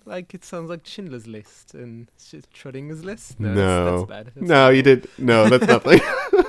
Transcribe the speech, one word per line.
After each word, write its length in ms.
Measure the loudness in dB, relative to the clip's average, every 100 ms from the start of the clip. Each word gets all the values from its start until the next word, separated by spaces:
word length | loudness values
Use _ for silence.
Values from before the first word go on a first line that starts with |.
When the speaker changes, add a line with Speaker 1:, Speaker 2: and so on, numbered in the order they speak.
| -16
Speaker 1:
Like, 280 | -16 -16
it 100 | -20
sounds 260 | -18 -16 -14
like 160 | -16 -16
Schindler's 400 | -18 -16 -16 -16
List 480 | -20 -20 _ _
and 360 | -20 -20 -20 -20 _
Sch-, 180 | _ -20 _
Schrodinger's 500 | _ -18 -16 -16 -16
List. 340 | -16 -18 -18 -10
No, 140 | -6
Speaker 2:
No. 300 | -2 -2 -2
Speaker 1:
that's, 160 | -2 -4
that's 80 | -6
bad. 180 | -14 -20
That's 140 | -12 0
Speaker 2:
No, 200 | 4 6
Speaker 1:
bad. 80 | 4
Speaker 2:
you 60 |
did, 260 | 4 2 0 -6
no, 300 | 0 4 4
that's 180 | 4 4
Speaker 1:
<laughs> 100 | 2
Speaker 2:
nothing. 240 | 4 4
<laughs> 60 | 2 -6 -4 -4